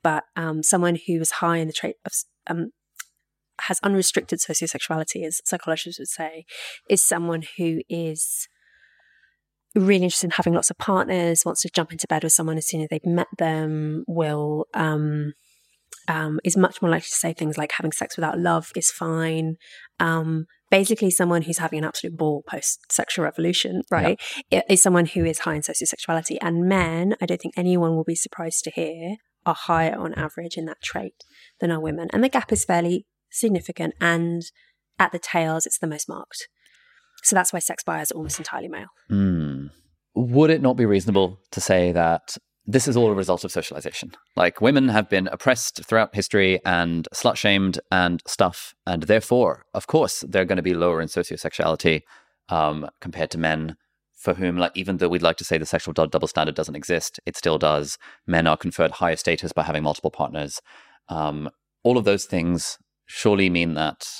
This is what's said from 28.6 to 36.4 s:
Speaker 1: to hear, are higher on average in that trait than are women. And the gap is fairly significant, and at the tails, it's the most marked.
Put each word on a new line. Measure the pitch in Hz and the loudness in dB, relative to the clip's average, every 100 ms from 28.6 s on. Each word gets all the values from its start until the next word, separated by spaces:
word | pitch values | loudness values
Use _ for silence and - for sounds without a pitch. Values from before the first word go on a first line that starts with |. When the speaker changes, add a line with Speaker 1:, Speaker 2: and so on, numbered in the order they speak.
Speaker 1:
to | - | -4
hear, | - 160 165 170 214 _ _ - | -6 -6 -6 -10 -10 _ _ -2
are | 160 | -2
higher | - 165 160 - | 0 2 2 0
on | 160 156 | -6 -6
average | 156 - 170 170 | -6 -8 -10 -8
in | 160 | -8
that | 151 | -8
trait | - 175 185 _ - _ - _ | -8 -8 -10 _ -20 _ -20 _
than | 175 | -2
are | 160 | 0
women. | 156 156 170 | -2 -6 -6
And | - | 0
the | 262 | 2
gap | 269 - | 2 0
is | 214 - | -2 2
fairly | 170 170 180 - _ _ | 2 4 0 -4 _ _
significant, | - 226 185 - 170 160 - | -2 0 0 -2 -6 -6 0
and | 170 170 170 170 165 _ _ _ _ - | 2 2 0 -2 -6 _ _ _ _ 0
at | 190 | 2
the | 170 | 2
tails, | - 175 160 160 - | -2 0 0 0 -2
it's | - | -2
the | 160 | -4
most | 151 - | -6 -8
marked. | - - - | -10 -12 -14